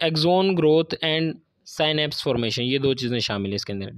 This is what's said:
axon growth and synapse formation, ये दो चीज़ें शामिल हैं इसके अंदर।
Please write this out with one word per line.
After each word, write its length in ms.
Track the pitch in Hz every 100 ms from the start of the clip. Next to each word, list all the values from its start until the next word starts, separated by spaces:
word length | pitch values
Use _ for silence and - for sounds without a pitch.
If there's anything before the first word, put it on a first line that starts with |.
axon 440 | 170 160 160 180 190 180
growth 340 | 156 156 156 -
and 300 | 160 156 160 - _ _ -
synapse 540 | - 156 151 151 139 -
formation, 340 | 120 117 107
ये 180 | 123 135
दो 160 | 135
चीज़ें 240 | 131 123 120
शामिल 320 | 107 104 98
हैं 60 | 101
इसके 160 | -
अंदर। 200 | 101 98